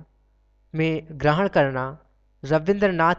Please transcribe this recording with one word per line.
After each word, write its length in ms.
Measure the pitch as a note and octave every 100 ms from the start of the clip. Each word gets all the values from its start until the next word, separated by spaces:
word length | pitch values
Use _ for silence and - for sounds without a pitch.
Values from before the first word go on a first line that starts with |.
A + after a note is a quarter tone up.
| - _ _ _ _ _ _ D#3
में 320 | D#3+ D#3 D#3+
ग्रहण 360 | D3 D3 D#3 G3
करना 500 | F#3 C#3 C3 C3 D3+ _ _ _ _ C#3
रविंद्रनाथ 720 | D#3 D#3+ G3+ G3+ E3+ E3